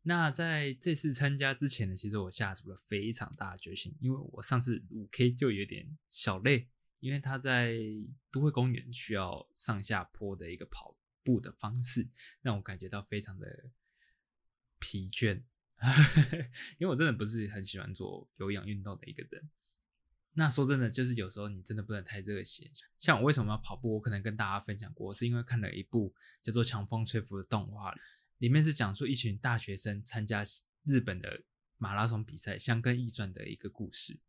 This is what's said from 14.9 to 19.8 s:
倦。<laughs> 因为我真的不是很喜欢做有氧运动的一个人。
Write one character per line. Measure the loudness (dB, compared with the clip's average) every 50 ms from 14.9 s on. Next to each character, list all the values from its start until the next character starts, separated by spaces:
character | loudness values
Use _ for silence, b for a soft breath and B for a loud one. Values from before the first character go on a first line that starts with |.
| -6 -6 -6 -6
倦。 | -2 0 2 2 2 -2 -6 _ _ _ _ _ _
<laughs> | _ 2 6 10 10 10 10 10 6 6 6 2 -4 -6 -8 -10 -14 -14 -14 -4
因 | _ 0
为 |
我 | 2 4
真 | 4 4
的 | 4 4
不 | 2 -2
是 | -2 -2 -2 -4
很 | -4 -6 -6 -6
喜 | -6 -6 -6
欢 | -6 -8 -8
做 | -6 -6 -8 -8 -10 -14 _ -10
有 | -6 -4 -2
氧 | -2 -2 -4
运 | -6 -6 -6 -6
动 | -8 -10 -10
的 | -12
一 | -12 -12
个 | -12 -12 -12
人。 | -14 -14 -14 -18 _ _ _ _ _ _